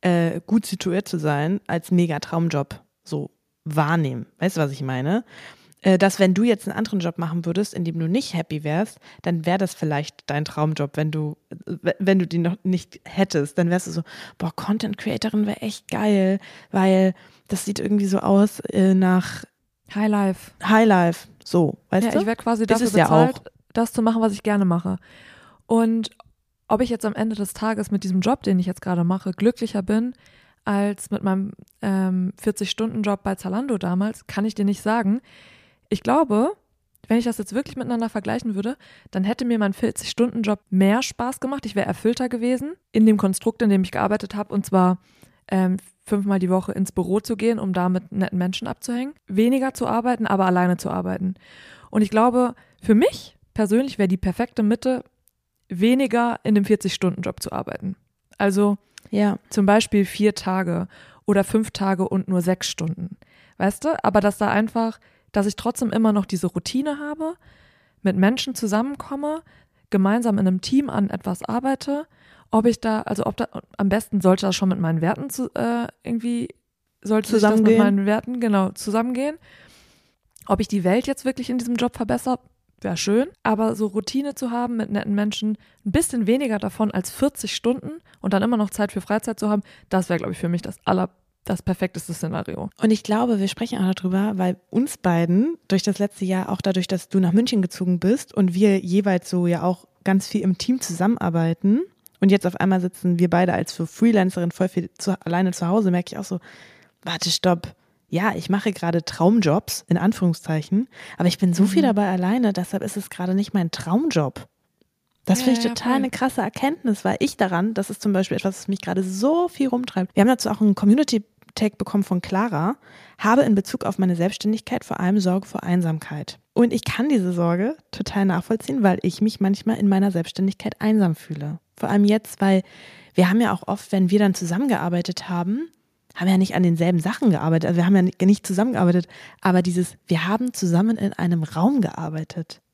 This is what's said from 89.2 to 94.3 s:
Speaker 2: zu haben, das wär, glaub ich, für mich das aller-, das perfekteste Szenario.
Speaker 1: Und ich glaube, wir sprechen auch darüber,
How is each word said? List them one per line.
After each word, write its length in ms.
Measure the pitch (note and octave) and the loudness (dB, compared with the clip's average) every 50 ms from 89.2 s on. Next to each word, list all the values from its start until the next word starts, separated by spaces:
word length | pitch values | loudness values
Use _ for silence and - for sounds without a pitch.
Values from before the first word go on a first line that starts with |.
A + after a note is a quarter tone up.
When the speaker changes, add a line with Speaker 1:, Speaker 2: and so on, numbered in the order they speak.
| - - A3 - | -2 -4 -8 -4
Speaker 2:
zu 100 | - G#3 | -2 0
haben, 140 | G#3 G#3+ G#3 - - - _ _ | 0 -2 -2 -6 -18 -20 _ _
das 200 | - F#3 F3+ - | -2 -2 0 0
wär, 80 | F3+ E3 | -2 -4
glaub 140 | - - | -4 -6
ich, 60 | F3 - | -6 -4
für 120 | - E3+ | -4 -2
mich 120 | F3 F3 | -2 -2
das 160 | - - F#3 - _ | -4 -6 -14 -6 _
aller-, 240 | - G3 F#3 F#3 F#3 _ _ _ _ _ _ _ | 0 0 2 0 -2 _ _ _ _ _ _ _
das 160 | - F#3+ F3 | -4 -4 -4
perfekteste 520 | - - F#3 - - F3+ _ F3 - - E3+ | -2 -4 -2 -2 -2 -6 _ -8 -10 -10 -8
Szenario. 560 | - - D#3+ F#3 - - - D#2+ - - G3 _ _ | -6 -6 -6 -4 -6 -6 -6 -8 -10 -10 -12 _ _
Speaker 1:
Und 140 | - A3 | 2 2
ich 120 | A3 G3+ - | 2 2 0
glaube, 360 | - G#3 A3 A#3+ B3 A3+ G3+ | -2 0 0 2 0 0 0
wir 80 | G3 F#3+ | 0 -2
sprechen 320 | - - A#3 A#3 - - F#3+ | -2 -4 -6 -6 -2 0 0
auch 100 | F#3 F#3+ | 0 0
darüber, 440 | - - F#3 F#3 F#3+ G3 G#3+ | 0 -2 -2 0 0 0 0